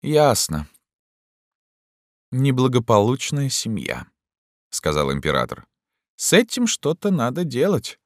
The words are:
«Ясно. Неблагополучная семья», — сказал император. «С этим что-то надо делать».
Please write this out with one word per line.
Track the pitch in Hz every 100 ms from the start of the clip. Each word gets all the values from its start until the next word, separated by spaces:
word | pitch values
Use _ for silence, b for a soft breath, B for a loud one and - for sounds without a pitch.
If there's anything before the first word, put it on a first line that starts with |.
«Ясно. | 143 151 147 113 - 78 76 _ _ _ _ _ _ _ _ _ _ _ _ _ _ _ _
Неблагополучная | 127 139 127 131 123 117 110 104 135 - 147 139
семья», — | - - 107 62 - - _ _ _ _ _ _
сказал | - 82 73 71
император. | 69 71 69 60 - - _ _ _ _ _
«С | -
этим | 175 240 - 233
что-то | - 143 165 208
надо | 180 117 131
делать». | 180 120 170 170 - -